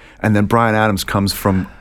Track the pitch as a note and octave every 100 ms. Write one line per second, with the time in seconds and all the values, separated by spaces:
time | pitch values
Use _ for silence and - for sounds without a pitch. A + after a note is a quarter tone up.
0 | - - G#2+ G#2 G#2 A#2 A#2 G#2+ A2 F#2+
1 | - G#2 G2+ - G#2 F#2+ F2+ -